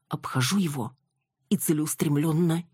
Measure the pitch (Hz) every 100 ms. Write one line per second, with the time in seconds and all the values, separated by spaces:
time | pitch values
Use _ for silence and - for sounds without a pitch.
0 | _ - - 131 127 196 175 143 107 -
1 | _ _ _ _ _ 208 - 151 151 -
2 | 165 143 160 156 175 165 175